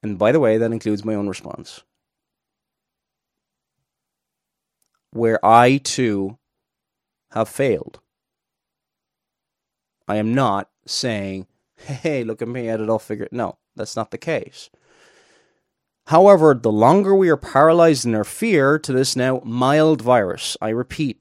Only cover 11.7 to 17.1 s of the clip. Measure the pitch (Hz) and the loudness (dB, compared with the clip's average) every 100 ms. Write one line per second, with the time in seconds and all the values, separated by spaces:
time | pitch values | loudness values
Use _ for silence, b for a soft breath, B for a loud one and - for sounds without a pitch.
11.7 | _ - 139 165 143 113 110 117 123 117 | _ -16 -8 -6 -6 -6 -8 -10 -8 -6
12.7 | 113 110 110 - 107 101 120 104 - _ | -6 -2 -4 -4 -12 -10 -8 -8 -10 _
13.7 | _ 101 - 107 - - 151 - - - | _ -12 -10 -10 -10 -8 -8 -8 -20 -20
14.7 | b b b b b b b b b b | b b b b b b b b b b
15.7 | _ _ _ - 160 196 196 156 127 113 | _ _ _ 0 4 8 8 6 4 0
16.7 | 107 113 185 196 | 2 4 4 2